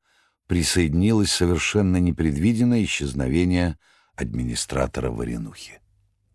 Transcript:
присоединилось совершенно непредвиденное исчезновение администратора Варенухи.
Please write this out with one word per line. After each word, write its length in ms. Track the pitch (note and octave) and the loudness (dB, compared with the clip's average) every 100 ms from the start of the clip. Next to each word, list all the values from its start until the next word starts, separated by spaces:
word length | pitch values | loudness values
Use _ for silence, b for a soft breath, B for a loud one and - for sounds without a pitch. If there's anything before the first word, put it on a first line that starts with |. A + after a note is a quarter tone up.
| _ _ _ _ - | _ _ _ _ -2
присоединилось 840 | F2+ D#2+ F#2 D#2+ E2 G#2 A2 G2 | 0 2 2 2 2 2 2 2
совершенно 640 | - F2 E2+ - G#2+ F#2+ F2+ | 2 2 2 0 0 2 2
непредвиденное 880 | F2+ E2 D#2+ C#2+ G#2 A2+ B2 A#2+ | 2 2 -2 2 2 2 2 2
исчезновение 960 | F#2+ - C#2+ C2 B1+ D#2+ F2+ F2+ F2 D2 b b b - | 0 -2 -4 -4 0 2 2 2 0 -4 b b b -10
администратора 920 | A1 A#1 A#1+ A#1 - C2 B1+ C2 B1+ | -6 -4 -4 -6 -4 -2 -2 -4 -6
Варенухи. 720 | A1+ A#1 A1+ A1 - - - _ _ _ _ _ | -6 -6 -8 -10 -14 -20 -20 _ _ _ _ _